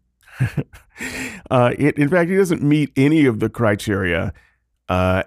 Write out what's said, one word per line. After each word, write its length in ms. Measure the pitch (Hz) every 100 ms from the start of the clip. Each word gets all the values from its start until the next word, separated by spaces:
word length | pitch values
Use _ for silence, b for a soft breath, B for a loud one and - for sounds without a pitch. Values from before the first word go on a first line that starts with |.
| _ _ B B
<laughs> 100 | 123 - - B B B B B 262 B -
Uh, 220 | 127 123 -
it, 200 | 147 147
in 120 | 143
fact, 200 | 180 170
he 60 | 190
doesn't 260 | 185 175
meet 280 | 147 151 143 -
any 280 | 139 160 135
of 140 | 107
the 80 | 110
criteria, 840 | - 113 107 - 98 92 85 95 b b b _ _ -
uh, 340 | 92 92 92